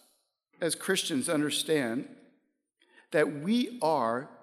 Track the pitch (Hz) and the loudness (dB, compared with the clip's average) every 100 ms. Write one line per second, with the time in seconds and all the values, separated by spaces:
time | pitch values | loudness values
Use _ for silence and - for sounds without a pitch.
0 | _ _ _ _ _ - 165 - - 190 | _ _ _ _ _ -4 -2 -2 -2 -2
1 | - 143 123 156 147 - - 156 120 117 | 0 -2 0 0 0 -2 0 2 2 -2
2 | - - - _ _ _ _ _ _ - | -6 -14 -20 _ _ _ _ _ _ -20
3 | - 160 151 143 165 240 - 247 156 151 | -2 2 2 2 0 0 0 0 0 2
4 | 113 120 147 - | 2 0 -4 -14